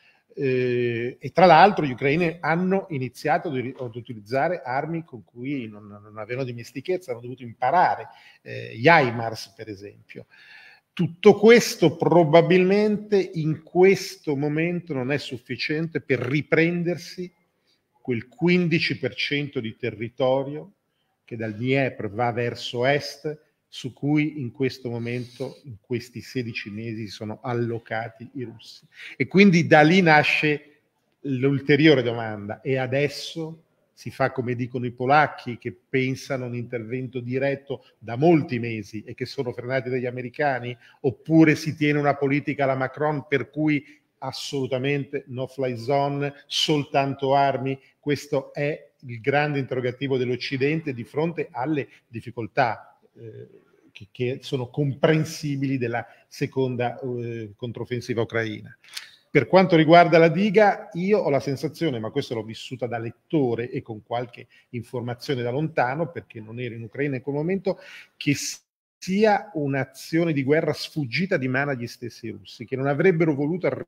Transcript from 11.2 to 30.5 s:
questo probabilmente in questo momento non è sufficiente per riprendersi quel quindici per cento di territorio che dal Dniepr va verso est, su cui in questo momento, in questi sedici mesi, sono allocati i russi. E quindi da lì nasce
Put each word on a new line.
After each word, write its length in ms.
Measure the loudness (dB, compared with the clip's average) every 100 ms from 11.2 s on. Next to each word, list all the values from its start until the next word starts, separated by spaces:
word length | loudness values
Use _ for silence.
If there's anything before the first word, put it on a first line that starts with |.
| 6
questo 640 | 8 10 8 6 2 2 2
probabilmente 1200 | 4 6 8 8 8 4 4 4 2 0 0 0
in 440 | 0 -2 -4 -4
questo 760 | -4 4 6 6 0 -10 -6 -2
momento 560 | -2 -2 -2 -4 -6
non 180 | -6 -2
è 80 | -4
sufficiente 840 | -4 -12 -10 -8 -4 -4 -4 -6
per 200 | -2 -2
riprendersi 1120 | 0 -2 0 2 2 0 -4 -4 -8 -14 -14 _ _ _ _ _ _ _
quel 280 | -6 -6 -6
quindici 680 | _ 2 4 4 0 -2 -4
per 160 | -6
cento 440 | -6 -4 -4 -4 -6
di 160 | -8 -8
territorio 1000 | -8 -8 -10 -2 0 0 -2 -10 -14 _ _ _ _ _
che 120 | _ -8
dal 180 | -8
Dniepr 540 | -6 0 0 0 -4 -8
va 220 | -2 -2
verso 520 | 0 -4 -4 -8 -2
est, 540 | 2 2 -2 -10 -10 -10 _ _ _
su 200 | -14 -12
cui 480 | -6 0 2 0 -4
in 100 | -10
questo 400 | -4 -4 -4 -8
momento, 720 | -8 -6 -8 -10 -10 -12 -12
in 140 | -20 -20
questi 400 | _ -6 -6 -16
sedici 480 | -10 -8 -6 -8 -10
mesi, 360 | -12 -10 -10 -12
sono 320 | -10 -12 -10
allocati 880 | -6 -4 -2 -4 -6 -8 -8 -12 -16
i 80 | -12
russi. 420 | -12 -14 -20 -20 _ -20 -20 -6
E 120 | 2
quindi 400 | 6 6 6 6
da 140 | 8
lì 200 | 8 6
nasce 800 | 6 6 4 0 0